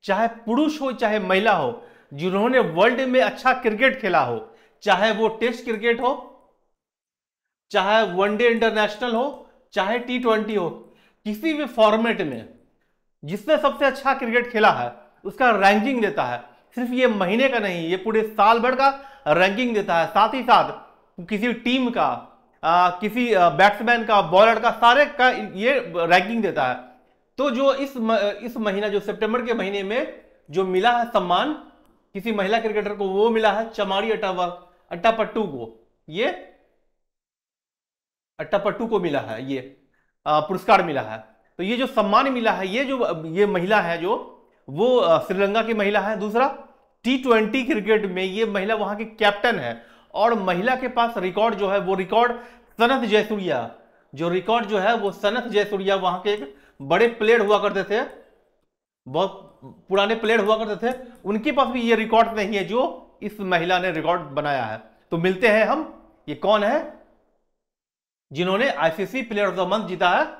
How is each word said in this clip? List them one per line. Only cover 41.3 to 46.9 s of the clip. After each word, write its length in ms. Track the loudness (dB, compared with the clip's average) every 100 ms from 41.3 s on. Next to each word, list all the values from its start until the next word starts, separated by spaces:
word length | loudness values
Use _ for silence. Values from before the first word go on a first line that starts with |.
| _ _ -8
तो 40 |
ये 140 | -4 -2
जो 100 | -2
सम्मान 440 | 0 2 2 2
मिला 200 | 0 0
है, 160 | 0 -2
ये 160 | -4
जो, 400 | -4 -2 -2 -4 -6
ये 180 | 0 0
महिला 320 | 0 2 0
है 180 | 0 -4
जो, 160 | -2 -4 -6 -20 _ _ -12
वो, 300 | 0 2 4
आ, 200 | 4 2
श्रीलंका 420 | 2 -2 0 0
की 120 | 0 0
महिला 240 | 0 0
है। 180 | -2 -4
दूसरा, 300 | -2 0 0 -2 -18 _ _